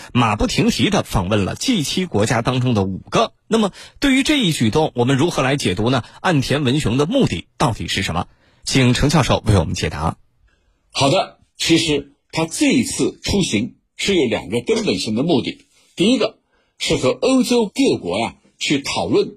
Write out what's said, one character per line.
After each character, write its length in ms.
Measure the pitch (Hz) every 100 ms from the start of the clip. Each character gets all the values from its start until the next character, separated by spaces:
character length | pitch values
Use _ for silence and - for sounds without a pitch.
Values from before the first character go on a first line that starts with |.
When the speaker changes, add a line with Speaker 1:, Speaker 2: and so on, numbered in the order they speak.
| -
Speaker 1:
马 240 | 123 113 104
不 120 | 240
停 220 | - 214
蹄 200 | - 147
地 140 | 190
访 260 | - - 90
问 160 | 107 92
了 100 | -
G 280 | - 226
七 220 | 139 - 185
国 200 | 104 110
家 160 | 113
当 180 | 120 127
中 140 | 127
的 100 | 107
五 140 | 95 90
个。 340 | - - 226 - -
那 100 | 226
么， 140 | 202 - - -
对 140 | 285 262
于 80 |
这 140 | 269 294
一 140 | 190
举 200 | 147 113
动， 200 | 151 156 -
我 100 | 120
们 100 | 135
如 140 | 170
何 140 | 156
来 120 | 131 143
解 200 | 107 90
读 140 | 110
呢？ 140 | 131 - -
岸 220 | - 151
田 240 | - 139 135
文 160 | 147
雄 160 | 117 123
的 80 | 151
目 200 | 269 170
的 200 | - - -
到 140 | 147
底 160 | 101 85
是 140 | -
什 120 | 90
么？ 140 | 85 - _ _ _ -
请 280 | 135 123
程 140 | 123 147
教 160 | 156
授 180 | 117 104 110
为 80 | 104
我 60 |
们 120 | 78 92
解 140 | 76
答。 280 | 73 80 - _ _ _ _ _ _ _
Speaker 2:
好 180 | - 139
的， 280 | 185 - - _ -
其 220 | - 165
实 380 | 156 143 - _ _
他 120 | 160 165
这 280 | - 285
一 100 | 156
次 340 | - - 127 -
出 220 | - 202
行 320 | 160 101 120 - _ -
是 180 | -
有 120 | 185 127
两 240 | 104 -
个 100 | 117
根 240 | - 226
本 140 | 190 98
性 180 | 117 110
的 80 |
目 180 | 160 139
的。 240 | 85 - _ _ _ -
第 180 | 190
一 40 | 254
个 220 | - - _ _ _ _
是 180 | - 165
和 140 | 127
欧 340 | - 254 262
洲 220 | 202 240 208
各 320 | - 277 127
国 180 | 90 101
啊 120 | 113 - _ _
去 240 | - 143
讨 240 | - 113 87
论 300 | 277 -